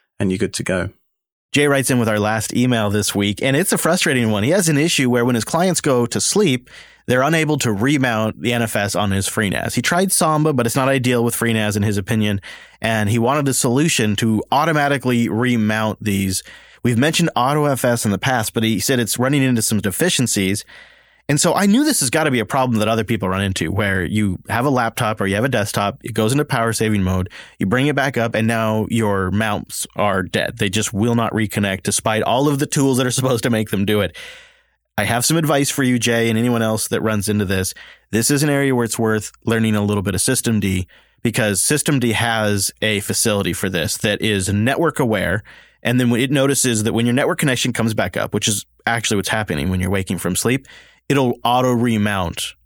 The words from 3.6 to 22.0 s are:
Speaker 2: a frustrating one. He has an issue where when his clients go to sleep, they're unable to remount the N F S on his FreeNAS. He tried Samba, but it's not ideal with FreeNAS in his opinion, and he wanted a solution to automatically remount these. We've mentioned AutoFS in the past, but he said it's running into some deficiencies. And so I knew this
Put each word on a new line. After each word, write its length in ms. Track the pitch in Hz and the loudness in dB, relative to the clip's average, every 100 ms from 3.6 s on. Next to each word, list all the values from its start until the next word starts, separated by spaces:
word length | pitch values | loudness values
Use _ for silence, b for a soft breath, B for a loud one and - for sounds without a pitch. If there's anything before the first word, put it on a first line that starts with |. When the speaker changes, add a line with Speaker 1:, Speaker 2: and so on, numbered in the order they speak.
| 196 | 0
Speaker 2:
a 40 | - | 0
frustrating 540 | 160 175 170 131 113 | 0 0 0 0 2
one. 120 | 104 | 0
He 60 | 117 | 2
has 180 | 196 165 | 2 2
an 80 | 143 | 2
issue 320 | 170 - 127 | 2 0 2
where 160 | 120 120 | 2 2
when 100 | 120 | 0
his 80 | |
clients 380 | - 165 185 160 | 0 0 0 0
go 240 | 151 123 117 | 0 2 0
to 160 | 104 | -2
sleep, 480 | - 202 190 127 - B B B - | 0 2 2 0 -4 B B B -2
they're 140 | 127 | 2
unable 360 | 139 165 151 147 | 2 2 2 0
to 120 | 120 | 0
remount 720 | 98 131 147 127 110 110 98 | 0 2 2 2 0 -2 -2
the 100 | 104 | -2
N 100 | 120 | 0
F 140 | 113 110 | 0 -2
S 200 | 101 90 | 0 0
on 160 | 101 | 0
his 160 | 95 - | 0 -2
FreeNAS. 460 | - 101 - 50 - | -2 -2 -2 -4 -4
He 60 | |
tried 300 | 120 175 190 | 0 0 0
Samba, 420 | - 160 151 156 | 0 2 2 2
but 120 | 131 117 | 2 0
it's 100 | 143 | 0
not 140 | 131 | 2
ideal 340 | 135 123 120 | 2 2 2
with 120 | 117 - | 0 0
FreeNAS 420 | 117 110 107 104 | 0 0 0 0
in 60 | |
his 140 | 104 101 | 0 -2
opinion, 440 | 95 110 104 98 B B B B | -2 0 0 -2 B B B B
and 280 | 110 110 101 | -2 0 0
he 100 | 117 | 2
wanted 280 | 117 147 139 | 2 2 0
a 60 | |
solution 640 | 127 127 127 160 - 107 98 | 0 2 2 2 2 0 0
to 240 | 113 107 - | 0 0 0
automatically 760 | 127 160 151 143 139 127 120 117 | 0 2 2 2 0 0 0 0
remount 760 | 107 123 117 107 110 110 - | 0 0 0 0 0 -2 -2
these. 400 | 107 98 95 92 B B B B | -2 0 0 -4 B B B B
We've 140 | 120 113 | 0 2
mentioned 320 | 143 - 165 - | 2 2 0 0
AutoFS 720 | 127 151 147 127 123 117 110 | 0 2 0 0 0 0 0
in 60 | |
the 60 | 95 | -2
past, 360 | 139 127 110 | 0 0 -2
but 100 | 117 | -2
he 160 | 113 104 | 0 0
said 200 | - 127 | 0 0
it's 200 | 110 - | 0 0
running 240 | 127 143 | 0 2
into 180 | 131 117 | 2 0
some 200 | - 107 | 0 -2
deficiencies. 840 | 98 - 175 - 120 104 95 101 - B B B B B - | -2 -2 0 0 0 0 0 -2 -6 B B B B B -2
And 140 | 143 | 0
so 140 | 175 175 | 2 2
I 100 | 202 | 4
knew 180 | 233 | 4
this 180 | 302 247 | 2 0